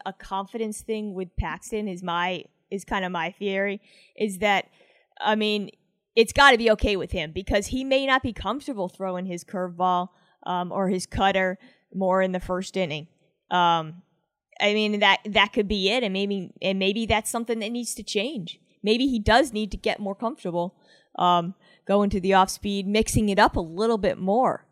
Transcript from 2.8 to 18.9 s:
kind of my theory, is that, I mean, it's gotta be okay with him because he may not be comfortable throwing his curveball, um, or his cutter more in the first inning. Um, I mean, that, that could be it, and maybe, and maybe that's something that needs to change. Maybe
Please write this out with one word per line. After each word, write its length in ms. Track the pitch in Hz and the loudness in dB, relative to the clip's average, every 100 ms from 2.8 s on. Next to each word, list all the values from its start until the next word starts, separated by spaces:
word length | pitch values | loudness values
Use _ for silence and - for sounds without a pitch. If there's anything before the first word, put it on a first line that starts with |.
kind 220 | - 214 185 | -4 -4 -2
of 60 | |
my 200 | 180 165 | -4 -6
theory, 500 | - 202 196 202 214 _ - _ - | -6 -4 -2 -2 -4 _ -20 _ -6
is 220 | 214 185 | -6 0
that, 260 | 208 196 - _ _ _ _ - | 2 2 -2 _ _ _ _ -6
I 160 | - 214 | 0 0
mean, 340 | 214 208 190 - _ _ _ - | 2 -2 -4 -12 _ _ _ 2
it's 180 | 226 | 4
gotta 240 | - 285 247 | 8 8 8
be 140 | 233 | 6
okay 240 | 214 - 196 | 4 2 0
with 140 | 156 | -2
him 200 | 185 156 | -6 -6
because 360 | 160 196 214 202 | -6 -2 0 0
he 160 | 254 | -4
may 220 | 262 269 269 | 0 0 4
not 160 | 262 | 2
be 100 | 262 | 0
comfortable 560 | 208 240 247 285 233 180 | -6 -6 -6 -6 -6 -6
throwing 360 | - 190 180 185 | -6 -8 -6 -6
his 180 | 175 | -8
curveball, 680 | - 196 180 170 185 180 180 _ _ _ - | -8 -6 -6 -2 2 2 0 _ _ _ -6
um, 260 | 180 180 | -4 -4
or 180 | - 190 | -2 0
his 160 | 190 - | -2 -4
cutter 520 | - 196 190 185 185 - _ _ | 0 2 2 0 -2 -12 _ _
more 280 | 180 190 185 | -4 0 2
in 100 | 190 | 2
the 60 | 185 | -2
first 360 | - 180 190 190 | -4 -6 -4 -4
inning. 320 | 180 151 156 _ _ _ - | -4 -4 -10 _ _ _ -2
Um, 520 | 180 175 170 160 170 - _ _ _ _ - | 2 4 2 -2 -12 -20 _ _ _ _ -2
I 140 | 208 | 0
mean, 260 | 214 214 208 | 2 0 2
that, 200 | 208 196 208 | 4 4 2
that 280 | 208 208 | 2 2
could 140 | - 208 | 2 0
be 220 | 208 190 | 0 0
it, 140 | 240 | 0
and 100 | 226 | 0
maybe, 380 | 190 202 202 180 - | -2 -2 -4 -6 -6
and 180 | 180 190 | -4 0
maybe 260 | 190 208 226 | 0 0 0
that's 240 | 220 220 | -2 -2
something 300 | 233 233 226 | -6 -4 -4
that 120 | 214 | -4
needs 240 | 240 233 - | -6 -8 -10
to 80 | |
change. 560 | 208 208 220 302 165 - _ _ | -6 -4 -4 -6 -10 -14 _ _
Maybe 240 | 202 | 0